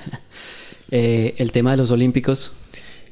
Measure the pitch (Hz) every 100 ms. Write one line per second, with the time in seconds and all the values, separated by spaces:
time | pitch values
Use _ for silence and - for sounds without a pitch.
0 | - - - - - - - - - 123
1 | 117 113 113 - 120 123 123 135 123 120
2 | 127 127 127 135 - - - - - -
3 | -